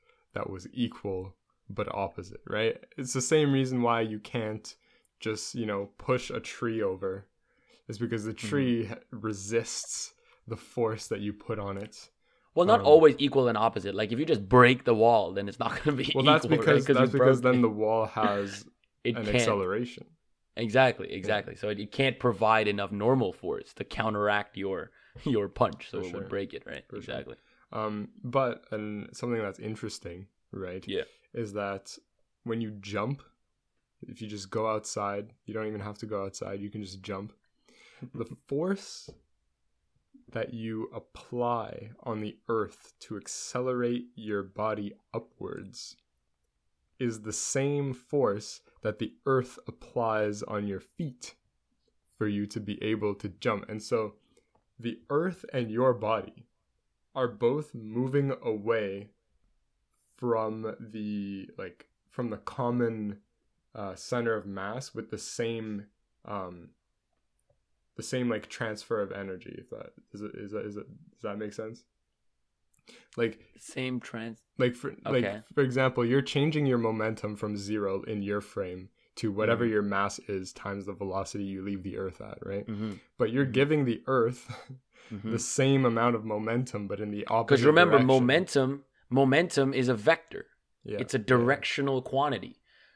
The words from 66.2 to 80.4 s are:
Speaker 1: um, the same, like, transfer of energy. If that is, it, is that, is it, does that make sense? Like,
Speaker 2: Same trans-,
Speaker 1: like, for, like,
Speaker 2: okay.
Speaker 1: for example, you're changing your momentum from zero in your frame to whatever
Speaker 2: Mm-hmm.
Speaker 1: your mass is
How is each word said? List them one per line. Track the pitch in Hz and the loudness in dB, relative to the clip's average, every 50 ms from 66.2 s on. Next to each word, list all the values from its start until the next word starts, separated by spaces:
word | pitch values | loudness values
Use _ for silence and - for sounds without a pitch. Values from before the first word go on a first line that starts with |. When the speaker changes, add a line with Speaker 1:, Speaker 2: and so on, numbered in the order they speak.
| - | -14
Speaker 1:
um, | - 107 101 95 90 90 87 85 - _ _ _ _ _ _ _ _ _ _ _ _ _ _ _ _ _ _ _ _ _ _ _ _ _ | -10 -8 -8 -8 -8 -12 -16 -20 -20 _ _ _ _ _ _ _ _ _ _ _ _ _ _ _ _ _ _ _ _ _ _ _ _ _
the | - - | -14 -12
same, | - - 127 123 120 | -6 -4 -2 0 0
like, | 117 110 - - | -2 -2 -6 -10
transfer | - - 120 110 107 107 - - 117 107 | -10 -8 -6 -6 -6 -8 -6 -4 -2 -2
of | 101 92 101 | -2 -4 -4
energy. | 101 98 98 92 90 - - - - | -8 -8 -8 -10 -12 -12 -14 -16 -16
If | - - | -14 -14
that | 113 107 - - - - - _ - | -14 -14 -14 -16 -18 -20 -20 _ -14
is, | 101 104 | -12 -12
it, | 104 - | -10 -10
is | - 104 98 104 | -12 -12 -8 -8
that, | 107 104 | -8 -8
is | 107 101 | -8 -10
it, | 104 - | -10 -12
does | - 104 - - - _ _ - | -14 -18 -20 -20 -20 _ _ -10
that | 107 101 104 | -8 -8 -6
make | 110 104 - | -8 -8 -8
sense? | - 110 110 113 - _ _ _ _ _ _ _ _ _ _ _ _ _ _ _ _ _ _ _ _ _ _ - - _ _ - | -10 -10 -10 -10 -16 _ _ _ _ _ _ _ _ _ _ _ _ _ _ _ _ _ _ _ _ _ _ -20 -20 _ _ -4
Like, | - 117 113 - - - _ _ - | -2 -2 -2 -2 -6 -18 _ _ -20
Speaker 2:
Same | - - - 135 127 127 127 120 | -20 -12 -8 -6 -6 -4 -4 -6
trans-, | - - - 113 113 117 113 - _ _ _ - | -8 -8 -12 -10 -10 -10 -12 -14 _ _ _ 0
Speaker 1:
like, | 127 123 123 | 0 0 0
for, | - - 139 - - - | -2 -10 -10 -10 -8 -4
like, | - 127 127 117 | 0 0 2 2
Speaker 2:
okay. | 98 101 110 - - - | 0 -2 -6 -10 -6 0
Speaker 1:
for | 147 139 | 0 0
example, | 135 123 131 131 131 127 127 120 | 2 2 2 2 2 2 2 2
you're | 117 127 139 135 | 4 4 2 2
changing | - - 143 143 160 151 151 147 | 2 0 2 2 2 2 2 2
your | 135 127 120 | 2 2 2
momentum | 113 113 110 110 107 110 110 107 - 107 104 | 2 0 0 0 -2 -2 -4 -4 -6 -8 -6
from | 104 - 104 104 | -6 -6 -4 -4
zero | 101 98 101 107 107 101 98 95 98 - | -4 -4 -4 -2 -2 -2 -2 -2 -4 -4
in | - 110 104 101 | -4 -4 -4 -2
your | 101 104 104 | -2 -2 -2
frame | 101 - - 101 95 90 92 92 92 - _ _ _ _ - | -4 -6 -6 -6 -6 -6 -6 -10 -14 -16 _ _ _ _ -12
to | - - 110 | -4 -4 -2
whatever | 98 101 107 113 117 110 120 | 0 2 2 4 4 4 2
Speaker 2:
Mm-hmm. | 117 110 | 2 2
Speaker 1:
your | 104 101 | 2 2
mass | 101 98 98 101 101 - - - - | 2 2 2 0 0 -2 -6 -8 -6
is | 101 95 | -6 -6